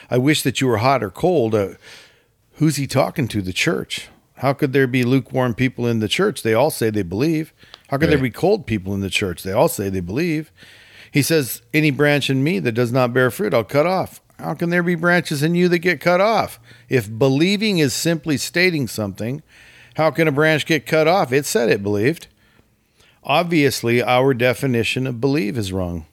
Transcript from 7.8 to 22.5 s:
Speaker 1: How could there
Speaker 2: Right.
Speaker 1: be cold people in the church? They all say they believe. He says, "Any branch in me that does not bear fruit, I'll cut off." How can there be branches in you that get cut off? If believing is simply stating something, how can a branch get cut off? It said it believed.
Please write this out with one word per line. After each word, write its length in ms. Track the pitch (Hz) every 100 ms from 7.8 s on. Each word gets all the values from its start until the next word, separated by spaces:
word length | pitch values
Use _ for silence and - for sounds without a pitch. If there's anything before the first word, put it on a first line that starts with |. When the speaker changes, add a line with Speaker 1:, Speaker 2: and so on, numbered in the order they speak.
| _
Speaker 1:
How 100 | 139
could 100 | 165
there 80 | 151
Speaker 2:
Right. 60 |
Speaker 1:
be 80 | 131
cold 360 | - 170 208 -
people 280 | 110 92
in 60 | 98
the 100 | 98
church? 320 | - 98 85
They 100 | 95
all 160 | 101 160
say 220 | - 98
they 100 | 95
believe. 500 | 87 113 175 151 156 _ - - - - -
He 120 | 151
says, 400 | 127 160 123 - -
"Any 180 | 151 151
branch 380 | 127 147 147 123
in 160 | 135
me 140 | 139 196
that 140 | 131
does 200 | 113 123
not 220 | 127 127
bear 160 | 123 127
fruit, 240 | - 208
I'll 100 | 139
cut 220 | 110 139 165
off." 340 | 185 143 - _ -
How 140 | 165
can 160 | 156 170
there 140 | 175
be 120 | 175
branches 480 | 175 170 175 170 147
in 120 | 156
you 120 | 175 180
that 80 | 175
get 220 | 175 160
cut 200 | 175 180
off? 400 | 208 214 92 - - - _
If 300 | 131 104 113
believing 600 | 135 135 175 202 220 185
is 160 | 143
simply 420 | - 165 165 160 135
stating 500 | - 175 185 160 117
something, 560 | - 101 92 110 143 - - - - -
how 160 | - 156
can 180 | 151 160
a 40 |
branch 340 | 139 156 156 -
get 200 | 160 -
cut 220 | 160 156
off? 240 | 190 156
It 140 | 131 143
said 240 | - 208
it 120 | 120
believed. 460 | 101 104 117 165 - _ _